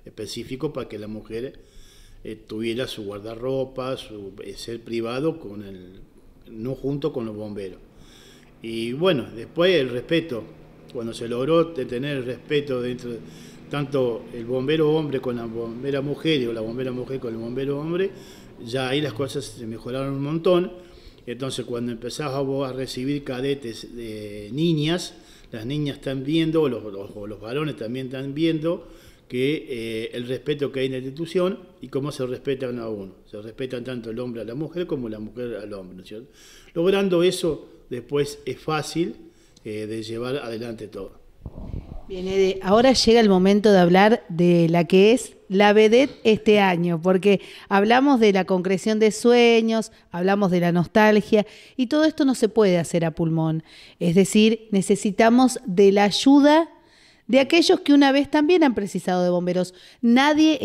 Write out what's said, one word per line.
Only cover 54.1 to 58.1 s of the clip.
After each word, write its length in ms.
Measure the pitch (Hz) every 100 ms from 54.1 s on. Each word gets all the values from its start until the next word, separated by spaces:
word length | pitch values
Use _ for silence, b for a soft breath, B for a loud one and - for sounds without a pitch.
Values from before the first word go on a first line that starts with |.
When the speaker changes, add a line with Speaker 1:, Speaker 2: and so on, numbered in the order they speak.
| 170
Speaker 2:
decir, 520 | 185 214 220 220 -
necesitamos 880 | 196 180 196 220 190 226 240 254 247 -
de 280 | 180 196
la 100 | 202
ayuda 640 | 202 - 269 285 285 302 330 b b b b b -
de 120 | 254
aquellos 400 | 269 339 320 359
que 140 | -
una 180 | 285 277